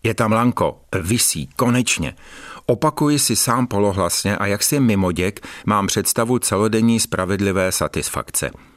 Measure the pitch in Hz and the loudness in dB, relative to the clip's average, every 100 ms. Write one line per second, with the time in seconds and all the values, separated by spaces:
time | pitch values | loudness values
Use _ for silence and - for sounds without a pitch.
0 | 113 107 110 110 123 120 80 - - 95 | -4 0 2 2 2 2 -2 -2 -6 -6
1 | 85 120 - 80 67 - 123 123 123 - | -2 0 0 -2 -6 -2 0 2 0 -2
2 | 76 - - - - - - 117 156 - | -4 -8 -18 -20 -18 -10 -2 0 0 2
3 | 147 147 - 110 - 120 123 101 101 95 | 0 2 2 0 0 0 0 2 2 2
4 | 87 - 98 101 101 101 - 143 123 98 | 0 0 -2 -2 -2 -2 0 2 4 4
5 | 92 85 90 - - - - 104 98 - | 2 0 -2 -4 -12 -8 0 0 2 0
6 | 98 - 117 123 - 98 107 110 113 117 | -2 -2 0 0 0 2 2 4 4 2
7 | - 90 92 98 101 95 92 - 78 78 | 0 -2 -2 0 0 2 0 0 -2 -4
8 | - - - - 64 - - | -6 -6 -6 -6 -6 -8 -18